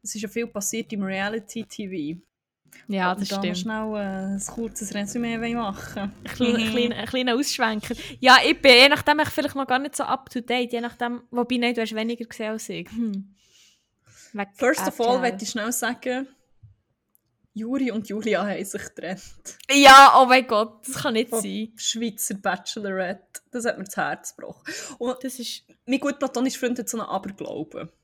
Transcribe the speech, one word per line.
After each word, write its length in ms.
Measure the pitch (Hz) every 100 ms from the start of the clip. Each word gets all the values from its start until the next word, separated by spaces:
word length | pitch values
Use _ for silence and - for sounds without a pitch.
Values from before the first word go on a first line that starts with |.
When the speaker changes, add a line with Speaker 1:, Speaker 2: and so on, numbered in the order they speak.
Speaker 1:
es 120 | -
ist 80 | 220
ja 60 | 214
viel 180 | 233 233
passiert 460 | 208 202 226 220
im 100 | 208
Reality-T 840 | 190 190 202 226 208 233 - - 202 185 147 170
V. 40 | _ _ _ _ _ - -
Speaker 2:
Ja, 240 | 196 180
Speaker 1:
Und 80 | 190
Speaker 2:
das 80 | 196
Speaker 1:
da 80 | 196
noch 60 |
Speaker 2:
stimmt. 140 | 196 180
Speaker 1:
schnell, 360 | 220 220 220 214
äh, 380 | 196 190 190
ein 80 | 196 -
kurzes 480 | - 226 - 202
Resümee 600 | 202 202 240 233 226 233
machen. 580 | 233 214 202 - 214 196 -
Speaker 2:
Ein 0 |
klein-, 280 | - - 233 240 220
Speaker 1:
Mhm. 20 |
Speaker 2:
klein-, 220 | 233 240
ein 140 | - 214
kleiner 280 | 254 254 240
Ausschwenker. 580 | 285 - 196 214 - 233 - 277
Ja, 200 | 254 254
ich 160 | 277 320
bin 120 | 277
je 160 | 240 269
nachdem 320 | 294 - 294
ich 80 | 302
vielleicht 260 | - 277
noch 120 | 277 262
gar 120 | 254
nicht 160 | 285
so 80 | -
up 240 | - 262 -
to 100 | 254
date, 320 | 240 247 247
je 80 | 240
nachdem, 420 | 240 233 240 240 -
wobei, 260 | 240 240 247
nein, 160 | 240
du 80 | 233
hast 120 | 220
weniger 300 | 220 226 233
gesehen 260 | 233 - 214
als 180 | 220 -
ich. 200 | 175 175
Hm. 440 | 226 226 196 196 _ _ _ _ _ _ _ _ - -
Wegen 180 | 202 196
Speaker 1:
First 340 | - 254 302 -
of 120 | 285
all, 160 | 240 254
Speaker 2:
R 40 |
T 60 | 247
L. 40 |
Speaker 1:
möchte 140 | 190
ich 60 | 208
schnell 200 | 233 214
sagen, 560 | 240 233 247 254 247 269 _ _ _ - _ _ _ _ _ _ _ _ 214
Juri 360 | 220 269 254
und 160 | 220 208
Julia 360 | 202 220 190
haben 200 | 208 170
sich 180 | 190 -
getrennt. 400 | - - 165 190 - - - - -
Speaker 2:
Ja, 500 | 277 277 269 277 -
oh 60 | 254
mein 180 | 254 254
Gott, 400 | 214 226 - -
das 80 | 269
kann 180 | 294
nicht 160 | 226 247
Speaker 1:
Von 100 | 226
Speaker 2:
sein. 320 | 202 196 220 -
Speaker 1:
Schweizer 580 | - 226 233 208 -
Bachelorette. 1080 | 196 202 185 - - 202 190 180 190 _ - _
Das 120 | 247
hat 140 | 233 -
mir 60 |
das 120 | 190 -
Herz 380 | 147 - -
gebrochen. 300 | - - - - - - 262
Und 240 | 240 247
Speaker 2:
Das 160 | 269 -
ist 240 | 233 - _ _ -
Speaker 1:
mein 140 | 269
guter 160 | 285 285
platonischer 400 | 262 233 262 -
Freund 180 | 247 247
hat 80 | 214
so 100 | 226
einen 80 | -
Aberglauben. 800 | 190 202 196 - - 156 - 165 _